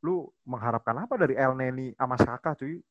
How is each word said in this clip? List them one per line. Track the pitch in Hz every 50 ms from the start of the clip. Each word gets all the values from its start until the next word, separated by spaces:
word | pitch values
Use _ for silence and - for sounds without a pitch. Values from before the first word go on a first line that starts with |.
Lu | - 165 185 175 139 - _ _ _ 120
mengharapkan | 127 110 110 120 113 113 - 117 117
apa | 143 220 - 262 214
dari | 170 131 127
El | 123 135 131 131 131
Neni | 131 127 127 131 131 127
sama | - - 135 127 127
Saka | 117 117 117 120 123 - 160 147
cuy? | - 135 143 170 170 - _